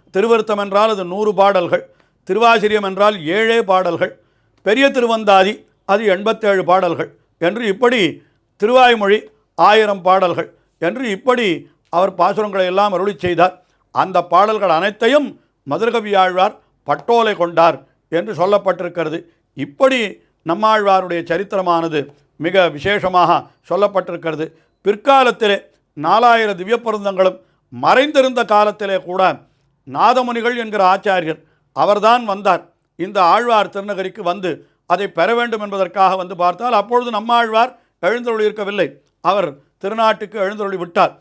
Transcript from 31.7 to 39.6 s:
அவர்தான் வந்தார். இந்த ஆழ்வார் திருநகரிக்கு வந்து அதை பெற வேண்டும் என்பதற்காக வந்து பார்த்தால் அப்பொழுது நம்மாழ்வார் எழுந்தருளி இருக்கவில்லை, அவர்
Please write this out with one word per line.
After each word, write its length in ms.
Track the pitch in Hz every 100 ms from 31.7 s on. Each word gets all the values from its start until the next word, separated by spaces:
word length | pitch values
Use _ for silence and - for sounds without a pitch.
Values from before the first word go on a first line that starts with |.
| 131
அவர்தான் 460 | 170 208 208 240
வந்தார். 380 | 226 196 202 175 - _ _ -
இந்த 200 | 165 196
ஆழ்வார் 480 | 170 202 240 220 185
திருநகரிக்கு 480 | 202 202 190 185 202
வந்து 260 | 180 190 180 139 _ _ -
அதை 160 | 180 196
பெற 200 | 165 180
வேண்டும் 300 | 233 240 220
என்பதற்காக 480 | 208 196 180 190 190 190
வந்து 180 | 180 180
பார்த்தால் 420 | 175 175 240 220
அப்பொழுது 320 | 208 247 240
நம்மாழ்வார் 600 | 214 226 233 226 220 240 - _ _
எழுந்தருளி 440 | 175 233 240 220 214
இருக்கவில்லை, 400 | 208 190 202 156 - _ _
அவர் 240 | 165 202 170 143